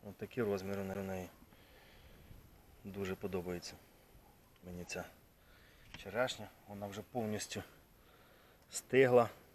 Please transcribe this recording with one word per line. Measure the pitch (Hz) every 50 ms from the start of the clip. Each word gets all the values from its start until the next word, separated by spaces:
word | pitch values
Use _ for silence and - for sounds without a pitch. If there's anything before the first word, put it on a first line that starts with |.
От | - 104 95
такі | - 147 - - 127
розміри | 117 104 101 95 92 98 98 98
у | 98 95 95 98
неї. | 98 95 95 92 90 85 - - - - - - - - - - - - - - - - - - - - - - - - - - - - - - -
Дуже | 101 95 101 98 92 95
подобається | 92 - 98 90 92 85 90 90 87 - - - - - - - - - - - - - - - - - - - - -
мені | 90 90 87 87
ця | - - 92 87 - - - - - - - - - - - - - - - - - -
черешня. | - - 104 92 113 127 127 - - 104 98 - - - -
Вона | 104 101 101
вже | 101 101 107
повністю | 104 - - 127 113 107 107 101 - - - 107 92 - - - - - - - - - - - - - - - - - - - - -
стигла. | - - - - - 127 135 123 123 120 117 107 - - - -